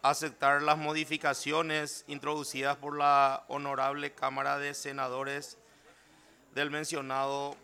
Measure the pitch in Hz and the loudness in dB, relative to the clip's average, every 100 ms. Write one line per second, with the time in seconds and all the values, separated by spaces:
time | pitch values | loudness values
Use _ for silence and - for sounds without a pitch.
0 | 135 143 156 - 139 143 151 156 151 156 | 4 2 -2 2 4 4 4 2 2 -2
1 | 151 156 151 135 151 151 165 156 147 - | -2 0 0 -2 0 0 2 -2 -4 -8
2 | - 143 143 151 143 131 139 143 143 147 | -10 -6 -4 -4 -4 -2 0 -2 -4 2
3 | 143 143 135 135 - 139 143 135 135 143 | 6 8 6 2 -6 -6 -4 0 0 0
4 | 143 - 135 135 139 143 143 143 143 139 | -6 -2 -2 0 -2 0 -2 -6 -8 -4
5 | 131 127 135 143 147 - _ _ - - | -4 -4 -4 -6 -8 -18 _ _ -20 -20
6 | _ - - _ _ 131 147 151 156 160 | _ -20 -20 _ _ -4 -2 -2 -4 -6
7 | 135 135 135 139 143 143 | -2 0 0 -2 -4 -8